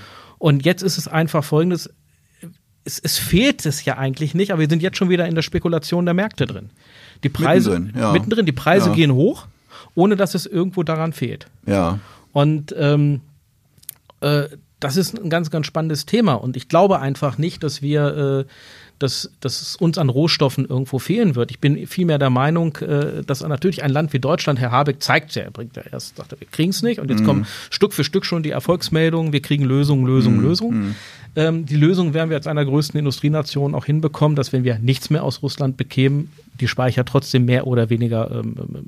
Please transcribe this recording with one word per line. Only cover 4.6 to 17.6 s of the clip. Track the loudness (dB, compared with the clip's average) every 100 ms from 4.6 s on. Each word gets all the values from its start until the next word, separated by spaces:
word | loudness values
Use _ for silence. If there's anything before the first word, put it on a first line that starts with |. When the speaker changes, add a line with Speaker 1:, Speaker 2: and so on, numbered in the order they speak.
Speaker 1:
wir | 2
sind | 2
jetzt | 0 0
schon | 2
wieder | 2 0
in | -2
der |
Spekulation | -2 -2 0 -2 0 0 2
der |
Märkte | 0 0 -2 -4
drin. | -4 -14 -20 _ -20 -20 -6
Die | -4
Preise, | 0 2 4 4
Speaker 2:
Mittendrin, | 0 -2 -2
ja. | 0
Speaker 1:
mittendrin, | 2 2 0 0
die |
Preise | 0 2 4 4
Speaker 2:
Ja. | 4
Speaker 1:
gehen | 4
hoch, | 4 2 0 -8 -20 _ -20 -6 2
ohne | 2 4
dass | 0
es | -2 -4
irgendwo | -2 -2 -2
daran | -2 -2 -4
fehlt. | -4 -6 -6 -14 _ -2
Speaker 2:
Ja. | 0 0 -2 -6 -20 _
Speaker 1:
Und, | 0 2 2 -4 -2
ähm, | 2 4 2 0 -6 _ _ _ _ _ -20 -20 _ _
äh, | 0 0 -2 -8 _ _
das | -4 -2
ist | -2 -4
ein | -2
ganz, | -2 -2
ganz | -4 -4
spannendes | -4 -4 -4 -2
Thema. | 2 2 0
Und | -2 -8
ich | 0
glaube | 4 4 4
einfach | 0 -2 -2 -2
nicht, | -4 -4